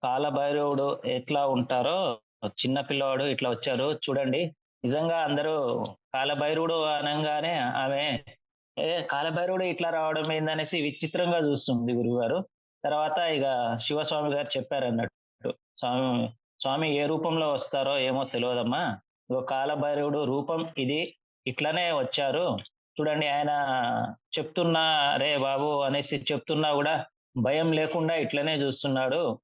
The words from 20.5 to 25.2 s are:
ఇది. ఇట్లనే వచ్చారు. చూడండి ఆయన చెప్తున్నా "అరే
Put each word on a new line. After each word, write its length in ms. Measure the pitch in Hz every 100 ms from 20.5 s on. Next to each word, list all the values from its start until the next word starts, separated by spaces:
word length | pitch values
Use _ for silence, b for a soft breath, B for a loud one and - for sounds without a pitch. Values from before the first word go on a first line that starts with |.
| 165 165 -
ఇది. 220 | 127 151 175 - _ _ 131
ఇట్లనే 400 | 120 151 170 175
వచ్చారు. 540 | 147 127 - 139 147 175 113 - _ _ -
చూడండి 300 | 151 151 147
ఆయన 240 | 143 147 147 139 127 120 117 - - -
చెప్తున్నా 500 | 160 156 185 165 160 160 151 143
"అరే 240 | 143